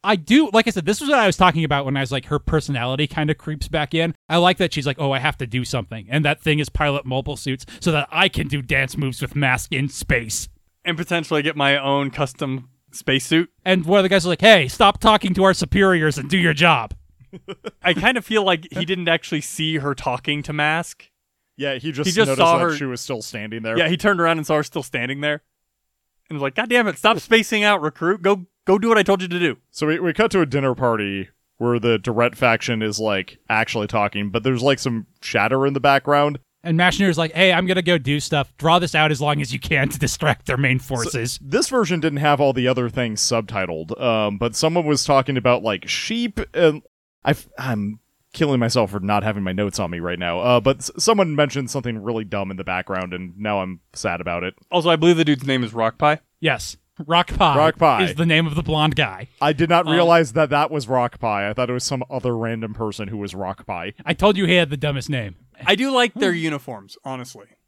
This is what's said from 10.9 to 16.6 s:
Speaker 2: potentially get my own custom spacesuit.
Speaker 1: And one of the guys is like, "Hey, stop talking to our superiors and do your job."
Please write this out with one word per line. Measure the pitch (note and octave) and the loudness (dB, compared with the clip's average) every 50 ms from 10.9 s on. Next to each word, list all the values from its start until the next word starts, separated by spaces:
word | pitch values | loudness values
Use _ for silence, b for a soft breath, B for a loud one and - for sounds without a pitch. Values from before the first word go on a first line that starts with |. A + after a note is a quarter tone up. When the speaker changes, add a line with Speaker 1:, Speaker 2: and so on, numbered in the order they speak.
| E3+ | -6
Speaker 2:
potentially | D#3 E3+ - F3 E3+ D#3 - E3 D3+ | -6 -4 -2 -2 -4 -2 -2 -2 -2
get | C#3+ D#3 D#3 | 0 -2 -2
my | D3 C#3 C#3 C#3 | 0 2 2 2
own | C#3+ C3+ C#3 C#3 C#3 C#3+ C3+ | 2 2 0 0 0 0 -2
custom | - - D3 C3 - - D3+ C3+ C3 A#2+ B2 _ _ _ _ _ | -2 -4 -4 -4 -4 -6 -6 -4 -4 -6 -8 _ _ _ _ _
spacesuit. | - - - - C3+ C3+ - - E3 E3 E3+ - _ _ _ | -20 -8 -2 0 0 0 0 2 2 2 2 0 _ _ _
Speaker 1:
And | F#3 F#3+ F#3 D#3+ | 0 0 0 2
one | D#3 F#3+ G3+ | 4 4 4
of | F#3+ | 4
the | F#3 | 4
guys | G3 G3 | 2 2
is | D#3+ F3+ | 2 0
like, | E3+ - | -2 4
"Hey, | F3+ A3+ A3 F#3 C#3+ B2+ | 8 8 8 8 6 0
stop | - - A3 G3 G#3 - | 2 4 4 4 4 4
talking | - A3+ G#3+ G#3 - G3 F3+ | 4 4 4 4 2 0 2
to | F#3 F#3+ | 4 4
our | F#3+ | 4
superiors | F3+ - F3 - - G3 G3 F#3+ F#3 E3+ D#3 D#3 C#3 | 4 2 -2 0 2 4 4 4 4 4 2 0 0
and | - C3+ C#3 | -2 -4 -2
do | F3+ F#3+ | 0 2
your | E3+ E3 D3+ | 2 2 2
job." | C3+ | 4